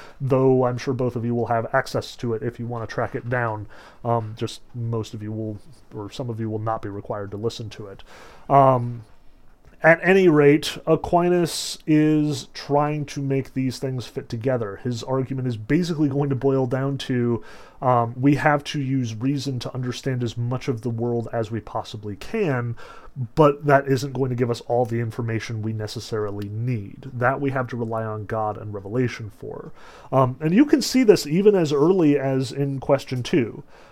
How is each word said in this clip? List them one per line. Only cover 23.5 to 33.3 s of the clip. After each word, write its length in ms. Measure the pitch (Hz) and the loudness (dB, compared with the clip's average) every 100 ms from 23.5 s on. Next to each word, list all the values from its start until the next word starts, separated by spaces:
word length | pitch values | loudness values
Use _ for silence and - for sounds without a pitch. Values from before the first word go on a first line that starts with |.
| 143 143 | 4 4
that 220 | 139 139 | 4 4
isn't 260 | 135 139 | 0 0
going 160 | 123 131 | -2 -2
to 60 | 120 | 0
give 160 | 123 | -2
us 100 | 117 | -2
all 240 | - 120 117 | -2 0 0
the 140 | 117 | -2
information 640 | 117 110 117 110 - 113 | -4 -4 -4 -4 -4 -6
we 100 | 110 | -4
necessarily 720 | 110 107 113 - 110 104 101 104 | -4 -6 -8 -6 -4 -4 -4 -8
need. 640 | 107 123 120 98 - 135 | -4 -2 -4 -6 -14 -12
That 300 | 120 123 135 | -2 0 0
we 80 | 139 | -2
have 160 | 131 123 | -2 -6
to 60 | 120 | -6
rely 280 | 113 113 | -4 -4
on 240 | 110 107 104 | -6 -6 -6
God 300 | 113 107 104 | -4 -4 -4
and 160 | 107 101 | -8 -10
revelation 560 | 98 120 123 - 110 - | -6 -2 -2 -2 -12 -12
for. 360 | 110 - 160 - - - - | -12 -12 -14 -16 -18 -20 -2
Um, 240 | 131 127 131 | 2 2 2
and 140 | 156 | 2
you 120 | 190 294 | 4 6
can 180 | 294 | 4
see 180 | - 254 | 4 2
this 240 | 226 180 147 | 8 6 6
even 300 | 165 208 196 | 4 6 6
as 180 | 156 | 4
early 460 | 143 156 190 156 139 | 4 4 6 6 4
as 320 | 135 131 127 | 2 0 -2
in 280 | 139 143 135 | -2 -4 -4
question 440 | - 135 - 127 | 0 0 0 -6
two, 400 | 120 | 0